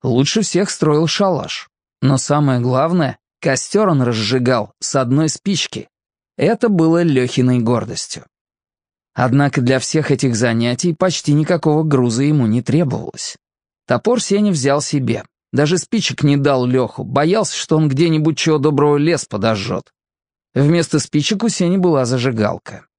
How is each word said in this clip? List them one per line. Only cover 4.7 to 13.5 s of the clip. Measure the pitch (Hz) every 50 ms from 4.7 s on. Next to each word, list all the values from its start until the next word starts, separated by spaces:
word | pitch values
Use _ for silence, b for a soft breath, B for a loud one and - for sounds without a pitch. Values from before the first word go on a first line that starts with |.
| _ _
с | - - -
одной | 139 131 120 131 147 160 151
спички. | - - _ 196 196 151 - - - - - _ _ _ _ _ _ _ _ _ _
Это | - - 175 233 220 - 226
было | 202 170 165 160 165 170
Лёхиной | 175 170 139 127 127 123 - - 123 127 127 123
гордостью. | 113 117 123 113 101 104 - - - - - - - _ _ _ _ _ _ _ _ _ _ _ _ _ _ _ _ _ _
Однако | - 123 127 123 139 143 139 - 143
для | 123 123 131 131
всех | - - - 160 143 -
этих | 139 127 - 131 117
занятий | 104 123 120 113 113 117 120 123 - - 180 156
почти | _ 185 190 151 - - 151
никакого | 147 147 156 - 180 160 - 160 147 156
груза | 160 156 143 127 123 120 110 120
ему | 139 147 156 147 123
не | 110 110 123
требовалось. | 120 - 117 156 175 127 135 127 - - - - - - - _ _ _